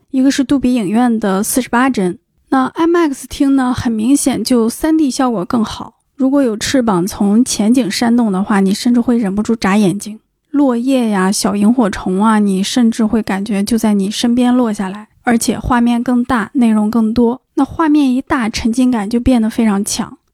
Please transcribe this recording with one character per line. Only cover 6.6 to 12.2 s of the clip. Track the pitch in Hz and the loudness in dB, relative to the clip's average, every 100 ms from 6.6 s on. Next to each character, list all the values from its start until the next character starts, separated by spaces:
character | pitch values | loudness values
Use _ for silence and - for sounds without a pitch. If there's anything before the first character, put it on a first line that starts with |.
| - 277 | -2 0
膀 | 233 180 185 | 2 0 -2
从 | - 202 214 | -2 2 2
前 | 247 - 208 | 2 0 2
景 | 254 220 | 2 0
扇 | - 233 240 | -2 0 2
动 | 226 | 0
的 | 185 | 0
话， | 202 208 | 0 2
你 | 190 | 2
甚 | 202 240 | 0 0
至 | 240 | 0
会 | 233 233 | 2 0
忍 | 202 | 0
不 | 202 | -4
住 | 220 | -2
眨 | 226 196 202 | -2 0 2
眼 | 202 202 | 2 0
睛。 | - 214 _ _ _ | -8 -16 _ _ _
落 | 277 277 233 | 0 0 0
叶 | 247 262 226 | 0 0 0
呀、 | 202 185 | 0 0
小 | 202 196 | 0 -2
萤 | 202 202 | 0 2
火 | 247 208 | 2 0
虫 | - - 185 | -2 -4 0